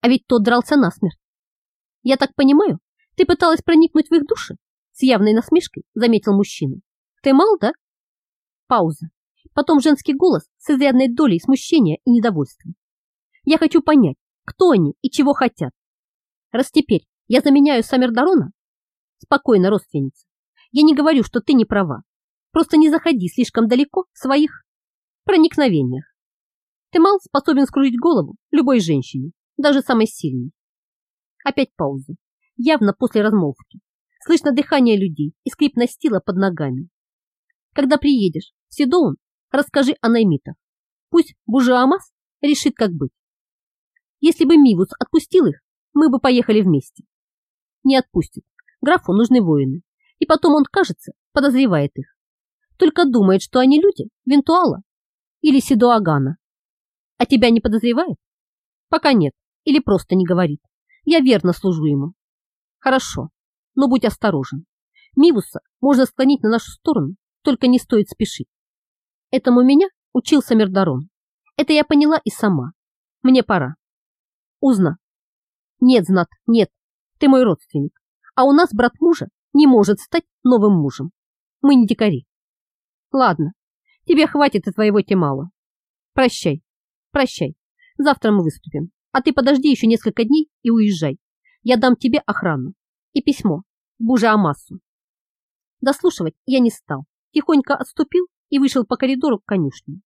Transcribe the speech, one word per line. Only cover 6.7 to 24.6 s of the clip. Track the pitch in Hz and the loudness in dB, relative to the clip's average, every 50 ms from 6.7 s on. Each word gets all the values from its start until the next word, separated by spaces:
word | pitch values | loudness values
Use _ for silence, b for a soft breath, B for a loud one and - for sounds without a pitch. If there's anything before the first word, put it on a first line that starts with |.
| 135 - _ _ _ _ _ _ _ _ | -8 -12 _ _ _ _ _ _ _ _
Темал, | - 277 269 269 370 440 427 339 | -2 2 2 2 4 2 0 0
да? | - 226 320 _ _ _ _ _ _ _ _ _ _ _ _ _ _ _ _ _ _ | -2 -6 -6 _ _ _ _ _ _ _ _ _ _ _ _ _ _ _ _ _ _
Пауза. | _ 254 226 180 160 151 - 165 165 _ _ _ _ _ _ _ _ _ | _ -2 0 0 -2 -4 -8 -14 -20 _ _ _ _ _ _ _ _ _
Потом | 294 285 - 320 285 | -4 0 2 0 2
женский | 247 311 294 - - - 285 | 2 2 0 0 -2 -6 -2
голос | 277 370 370 254 - - _ _ _ | 0 0 0 0 -2 -4 _ _ _
с | _ - | _ -4
изрядной | 294 262 285 277 254 254 262 262 | -2 0 0 2 2 2 0 0
долей | 240 240 311 262 175 170 | 0 0 0 2 2 0
смущения | - - 269 254 - - - 320 226 160 156 - _ | 0 -2 -2 -2 -2 -2 0 2 2 0 -2 -2 _
и | - | 0
недовольства. | 240 233 208 240 190 156 143 - _ _ _ - 175 _ _ _ _ _ _ _ _ _ _ _ _ _ _ | 2 2 2 0 -2 -4 -6 -6 _ _ _ -20 -20 _ _ _ _ _ _ _ _ _ _ _ _ _ _
Я | 269 311 320 | -2 0 0
хочу | 330 302 - 339 | 0 0 0 0
понять, | - - 302 285 226 151 135 _ _ _ _ _ _ | 0 2 2 2 2 2 -2 _ _ _ _ _ _
кто | - - _ 381 359 | -20 -2 _ 2 4
они | 285 196 165 143 - _ | 4 4 2 0 -4 _
и | - 269 | -10 -8
чего | - - 285 277 277 | -4 -2 0 0 0
хотят. | - 262 240 _ - 156 127 _ _ _ _ _ _ _ _ _ _ _ _ _ _ _ _ | 0 -2 -4 _ -6 -10 -10 _ _ _ _ _ _ _ _ _ _ _ _ _ _ _ _
Раз | - 226 269 - | -6 -6 -6 0
теперь | _ 311 294 - 226 170 _ _ _ _ _ _ | _ -2 0 0 -2 -4 _ _ _ _ _ _
я | 214 277 | -2 0
заменяю | - 294 269 285 277 302 285 233 220 | 2 4 4 4 4 4 2 0 -2
Саммердарона? | - - 262 254 247 226 233 269 349 381 285 156 - - _ _ _ _ _ _ _ _ _ _ _ _ _ | -2 0 0 0 0 0 0 0 2 2 0 0 -2 -10 _ _ _ _ _ _ _ _ _ _ _ _ _
Спокойно, | - _ - 285 _ - 233 190 180 190 | -4 _ -4 -2 _ 0 2 2 2 0
родственница. | 214 196 - _ - 151 135 135 _ _ _ _ _ _ _ _ _ _ _ _ | -2 -2 -6 _ -8 -6 -6 -6 _ _ _ _ _ _ _ _ _ _ _ _
Я | 233 262 | 0 2
не | 302 311 311 | 4 4 4
говорю, | 262 285 311 320 269 | 2 2 2 2 0
что | 214 - - 240 | -2 -2 -4 -6
ты | - - | -2 0
не | 294 247 220 | 2 2 2
права. | - - 202 196 156 131 113 - _ _ _ _ _ _ _ _ _ | 0 -2 -4 -2 -4 -6 -12 -14 _ _ _ _ _ _ _ _ _
Просто | _ 320 320 - - | _ -2 -2 2 4
не | 311 311 311 | 4 4 4
заходи | 294 330 - 330 302 233 180 175 | 2 0 0 -2 -2 -2 -4 -6
слишком | - - 247 - _ 226 226 214 | -4 -4 -4 -2 _ -2 0 0
далеко | 247 247 285 - - - 370 _ | 0 0 -2 -2 -4 -8 -8 _
в | _ - | _ -12
своих | - 262 269 294 302 302 - - | -4 -2 0 0 0 -2 -4 -12